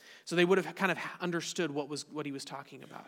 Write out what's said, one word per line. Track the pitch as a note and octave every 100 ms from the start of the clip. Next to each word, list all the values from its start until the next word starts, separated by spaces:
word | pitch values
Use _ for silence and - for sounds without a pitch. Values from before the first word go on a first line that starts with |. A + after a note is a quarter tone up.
| - - -
So | E3+
they | F3
would | F#3+
have | F3 -
kind | G3
of | D#3+ - -
understood | F3+ E3+ - - E3
what | C#3+ C#3+
was, | D3 -
what | D3+ D3
he |
was | C3+
talking | - C3+ C3+ C#3
about | - -